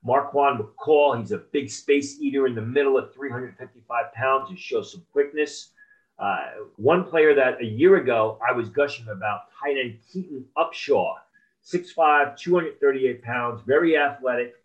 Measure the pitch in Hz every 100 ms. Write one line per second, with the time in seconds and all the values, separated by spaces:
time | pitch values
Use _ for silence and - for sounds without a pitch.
0 | 117 131 143 143 139 123 - - - 151
1 | 143 120 98 98 - 147 120 - - 143
2 | 139 - 143 139 131 113 110 135 139 135
3 | 113 - 139 123 127 - 127 123 110 120
4 | 113 117 131 135 170 180 - 120 98 92
5 | _ 143 143 151 147 - - _ _ _
6 | _ _ 101 95 - - 107 - 117 175
7 | 180 165 156 143 127 - 120 110 170 190
8 | 123 113 110 110 120 123 113 - 143 127
9 | 113 98 104 104 - - 143 139 123 117
10 | _ 185 175 135 - - 165 - - 120
11 | 85 - _ _ _ _ - 180 - -
12 | 156 147 - - 175 175 160 - 143 135
13 | 131 120 120 127 135 113 110 143 165 151
14 | 143 143 127 123 120 -